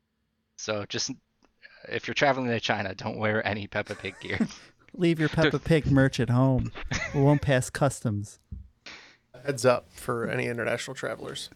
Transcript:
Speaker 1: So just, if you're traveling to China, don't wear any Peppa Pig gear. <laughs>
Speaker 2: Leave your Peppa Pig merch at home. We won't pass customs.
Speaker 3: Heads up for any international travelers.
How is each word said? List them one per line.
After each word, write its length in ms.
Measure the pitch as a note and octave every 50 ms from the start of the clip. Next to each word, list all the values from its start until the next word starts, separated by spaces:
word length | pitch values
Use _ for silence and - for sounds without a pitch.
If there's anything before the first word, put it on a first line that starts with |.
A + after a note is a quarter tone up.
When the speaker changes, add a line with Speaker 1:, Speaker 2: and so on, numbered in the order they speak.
| _ _ _ _ _ _ _ _ _ _ _ -
Speaker 1:
So 280 | - G#2+ G#2+ G#2 G2+ -
just, 220 | - A#2 - - C3 - _ _ _ _ _ _ _ _ - - - - - -
if 200 | G#2+ A2+ - -
you're 80 | A2+
traveling 320 | - D3 C#3 C3 C3 B2+ A#2+
to 120 | A#2 A#2+
China, 340 | - - A#2 G#2 G2+ F#2+ F#2+
don't 220 | - - A2 A#2 -
wear 280 | G#2+ G#2+ G#2+ A2 A2 G2+
any 180 | G#2 G#2+ G2+ G2
Peppa 260 | - G#2 G#2 - G#2
Pig 220 | - - G2 - -
gear. 200 | - F#2 G2 - G#3 - - - - -
<laughs> 240 | _ _ _ _ -
Speaker 2:
Leave 260 | - F3 E3+ E3 D#3
your 100 | D#3 D3
Peppa 300 | - E3 D#3+ D3 C#3+ C#3+
Pig 320 | - - E3 D#3 - -
merch 280 | C#3 C3+ C3+ C3 - -
at 100 | B2 A#2+
home. 400 | A#2+ B2 C3 C3+ C3 B2 A#2 A#2 - - - - - - - - -
We 80 | C#3+
won't 200 | C#3 C#3+ D3 C#3
pass 280 | - - C3+ B2+ B2 -
customs. 680 | - - D3+ C3+ - - - A#2+ G#2 G2+ G#2+ - - - _ _ - - - - _ _ _ - - - - - - _ _ _ - - -
Speaker 3:
Heads 200 | C#3+ C#3+ A#2 A#2+
up 280 | B2+ B2 - - _ -
for 340 | - - - B2 A#2 A#2 A2
any 200 | A2+ B2+ B2 A#2+
international 480 | A#2 A#2 A2+ A#2 A#2 A#2 - - C3
travelers. 560 | - - B2+ A2+ - D3 C3 C#3 - - - -